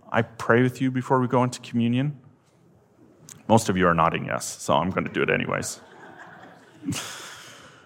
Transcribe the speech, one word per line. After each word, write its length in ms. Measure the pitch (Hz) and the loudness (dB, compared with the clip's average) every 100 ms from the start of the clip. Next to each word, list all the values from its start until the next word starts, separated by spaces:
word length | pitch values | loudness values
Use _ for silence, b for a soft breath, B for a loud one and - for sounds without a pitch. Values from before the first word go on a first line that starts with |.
| - | -4
I 100 | - | -2
pray 400 | 117 - - 117 | -2 -4 2 4
with 180 | 127 123 | 4 0
you 120 | 131 | -4
before 280 | 127 120 131 | -2 0 0
we 80 | 120 | 2
go 160 | 123 | 2
into 160 | 127 - | 0 -2
communion? 580 | - 120 117 123 147 143 - _ _ _ _ _ _ _ - _ - - - | -6 -2 0 0 -2 -4 -14 _ _ _ _ _ _ _ -20 _ -20 -10 2
Most 180 | 110 - | 4 4
of 100 | 92 | 2
you 100 | 90 | 4
are 80 | 85 | 4
nodding 300 | 82 - - | 2 0 -4
yes, 200 | 62 - | -6 -6
so 300 | - - 71 | -8 0 0
I'm 160 | 90 | 0
gonna 180 | 92 76 | -2 -4
do 140 | 85 | -2
it 60 | 87 | 0
anyways. 520 | 95 87 92 - - - - - - - - - - - - - - B B B B B B B B | 0 0 -4 -6 -12 -18 -20 -20 -20 -20 -20 -20 -20 -20 -16 -10 -8 B B B B B B B B